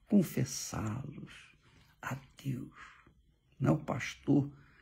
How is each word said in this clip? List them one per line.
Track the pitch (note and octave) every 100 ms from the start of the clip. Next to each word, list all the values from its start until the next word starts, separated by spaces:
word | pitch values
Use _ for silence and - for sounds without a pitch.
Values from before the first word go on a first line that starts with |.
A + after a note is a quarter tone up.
| _
confessá-los | G#3 D#3+ D3 C3+ - - - A2 A2+ - - - - - _ _ - _ _
a | - C3 - -
Deus. | C3+ B2 - - - - - _ _ _ _ -
Não | C#3+
é |
o | D#3
pastor | - C3 - - - C#3+ C#3 - - -